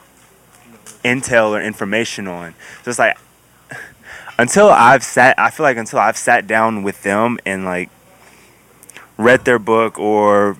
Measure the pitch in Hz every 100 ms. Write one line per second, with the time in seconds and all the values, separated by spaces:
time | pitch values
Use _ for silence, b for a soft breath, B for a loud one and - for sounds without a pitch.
0 | _ _ _ _ _ _ _ - - -
1 | 123 127 127 120 110 104 101 101 101 107
2 | 117 - 95 87 85 - B B - 120
3 | 113 - _ _ _ _ _ - - -
4 | B B B - 120 196 208 160 120 131
5 | - - 127 - 113 - 151 117 110 131
6 | 104 - - 120 98 110 113 110 98 -
7 | 101 101 117 117 - 95 92 90 90 _
8 | _ _ b b b b _ _ - B
9 | B - 110 131 131 120 104 113 113 -
10 | 104 107 104 101 101